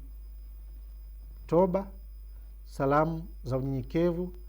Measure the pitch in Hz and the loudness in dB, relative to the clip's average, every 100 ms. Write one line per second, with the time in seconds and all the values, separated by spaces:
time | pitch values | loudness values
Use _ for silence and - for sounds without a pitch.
0 | - - - - - - - - - - | -10 -12 -12 -12 -12 -12 -12 -12 -12 -12
1 | - - - - - 165 185 190 202 - | -12 -12 -12 -12 4 6 8 4 -2 -8
2 | - - - - - - - - 139 147 | -12 -12 -12 -12 -14 -14 -10 0 6 6
3 | 160 165 180 - - 131 135 135 123 165 | 6 2 -4 -8 -2 0 2 0 0 4
4 | 175 170 180 - | 4 4 -2 -6